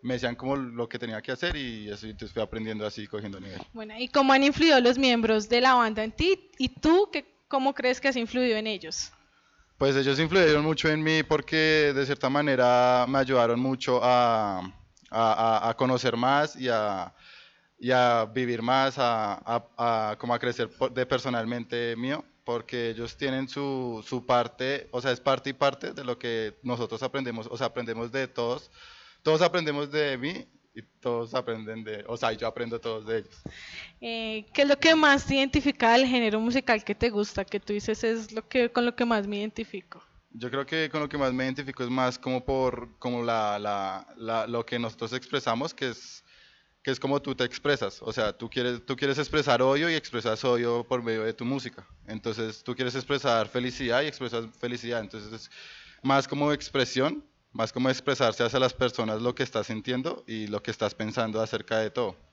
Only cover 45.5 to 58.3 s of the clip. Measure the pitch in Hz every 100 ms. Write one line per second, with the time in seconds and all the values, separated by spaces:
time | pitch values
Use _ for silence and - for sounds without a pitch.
45.5 | 113 156 - 131 113 - - _ _ -
46.5 | _ _ _ - 131 139 139 143 127 123
47.5 | - 147 139 98 - - 110 107 - 117
48.5 | - 123 120 - 135 139 139 143 147 143
49.5 | 120 131 139 170 160 - 120 110 110 131
50.5 | 120 120 120 117 127 117 113 110 110 120
51.5 | 135 123 - 101 - - 110 117 110 113
52.5 | 107 - 120 127 127 123 139 135 117 107
53.5 | 127 123 120 127 120 151 143 160 120 113
54.5 | _ 123 120 117 117 104 110 104 110 -
55.5 | - - - - - 135 139 131 143 147
56.5 | 147 - 139 123 127 139 294 - _ _
57.5 | - 113 - 131 131 - 135 123